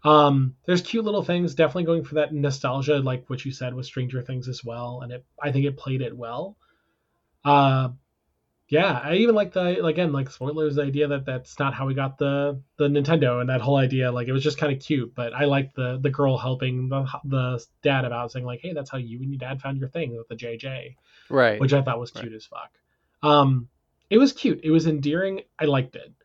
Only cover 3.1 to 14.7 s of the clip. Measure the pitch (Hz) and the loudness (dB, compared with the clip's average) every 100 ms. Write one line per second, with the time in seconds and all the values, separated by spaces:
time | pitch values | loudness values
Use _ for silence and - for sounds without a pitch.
3.1 | 127 - 131 139 131 127 127 131 - 127 | -4 -6 -8 -8 -8 -8 -8 -10 -6 -6
4.1 | 127 123 131 123 123 117 117 120 123 120 | -6 -8 -8 -8 -10 -10 -10 -10 -10 -12
5.1 | 123 _ - 143 135 143 139 - 131 123 | -14 _ -8 -2 0 0 -4 -6 -4 -4
6.1 | 120 117 120 185 208 _ _ _ _ _ | -8 -10 -8 -10 -14 _ _ _ _ _
7.1 | _ _ _ 143 143 139 131 131 127 _ | _ _ _ 6 6 8 4 0 -6 _
8.1 | _ _ _ _ _ _ 147 190 131 135 | _ _ _ _ _ _ 2 2 0 0
9.1 | 175 233 214 196 190 180 185 170 156 175 | 2 4 4 2 0 0 0 0 0 0
10.1 | 143 135 - 131 151 156 143 139 139 147 | 0 -4 -6 -6 -2 -2 0 -2 0 0
11.1 | 139 135 127 127 - 139 135 135 135 135 | 0 -4 -8 -10 -4 -4 -2 -4 -2 -4
12.1 | 135 139 139 143 139 - _ 147 143 143 | -2 0 0 -2 -4 -12 _ 2 2 2
13.1 | 165 135 123 123 131 117 139 131 131 127 | 2 4 2 0 0 2 2 2 2 0
14.1 | 123 120 131 143 143 151 | -2 -2 0 -2 -2 -2